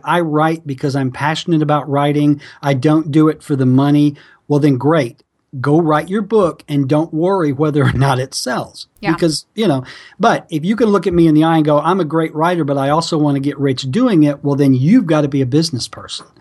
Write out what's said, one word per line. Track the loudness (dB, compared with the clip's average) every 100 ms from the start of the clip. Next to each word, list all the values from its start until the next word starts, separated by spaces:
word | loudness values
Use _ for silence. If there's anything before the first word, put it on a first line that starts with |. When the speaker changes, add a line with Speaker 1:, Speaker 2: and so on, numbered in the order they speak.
Speaker 1:
I | -2 -2
write | 0 0 0 -2 -8
because | -6 -4 -2
I'm | -4
passionate | -4 -4 -4 -2 0
about | 0 -2 -2
writing. | -2 0 2 2 0 -4 -8
I | -4
don't | 0 2 2 2
do | 2 2
it | 0
for | -4 0
the |
money." | 2 2 4 4 2 -2 -12 _ -2
Well, | 2
then | 2 2
great. | 2 0 0 -8 _ _ _ -8
Go | 0 2
write | 2 0 -2
your | -6
book | -2 0 0 -2 -4
and | -2 0
don't | 0 -2
worry | -2 -2 0 -2
whether | -2 -2 0
or | 0
not | 0 0 -2
it | -4
sells. | -8 -6 -6 -8 -14 -20 _
Speaker 2:
Yeah. | -6
Speaker 1:
Because, | -2 -2 -4 -8
you | -4 -2
know, | -2 -6 -16 -20 -2
but | 0 0 -4
if | -6 -2
you | 0
can | 2
look | 0 0
at |
me | 2 4
in |
the | 4
eye | 4 2
and |
go, | 2 2
"I'm | 2 -2
a |
great | -2 -2 -4
writer, | -2 -2 0
but | -2 -2
I | 0
also | 0 0 0
want | 0 0
to |
get | -2 -2
rich | -2 -2 -4
doing | 0 2 4
it," | 2 0
well, | -2 0
then | 2
you've | 2 4 2 2
got | 0
to | 0
be | -2
a | 0
business | 0 0 -4 -10
person. | -14 -16 -16 -16 _